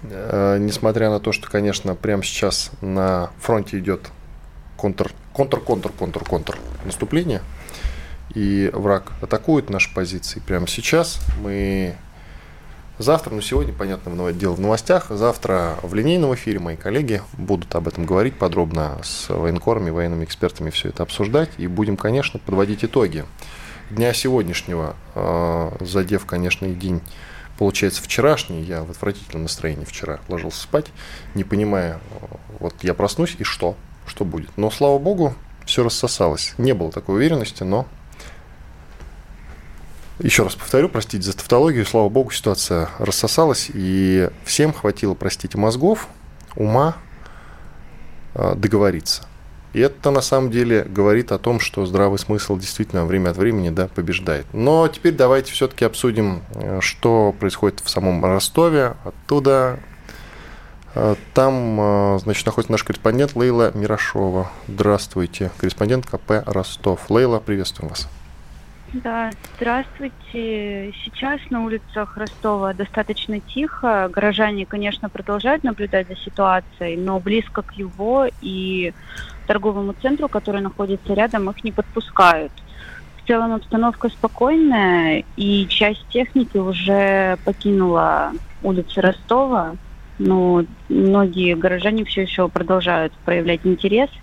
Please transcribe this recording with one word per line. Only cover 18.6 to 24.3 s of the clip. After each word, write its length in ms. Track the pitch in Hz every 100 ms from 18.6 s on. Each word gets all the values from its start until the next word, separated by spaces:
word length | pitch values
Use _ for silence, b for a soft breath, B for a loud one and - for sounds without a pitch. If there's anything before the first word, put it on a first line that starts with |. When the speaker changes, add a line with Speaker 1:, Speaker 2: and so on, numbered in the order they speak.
| 82 80 76 69
Speaker 1:
с 260 | - - -
военкорами, 600 | 87 85 82 - 113 87
военными 360 | 85 85 82 82
экспертами 440 | - 87 - 80
все 200 | - 92
это 140 | -
обсуждать, 460 | 87 - 104 139 160 -
и 100 | -
будем, 280 | 90 107 98
конечно, 440 | 107 127 139 - -
подводить 380 | 95 101 104
итоги 400 | 113 135 101 78 71 - B B B B -
дня 240 | 107 120
сегодняшнего, 840 | 117 131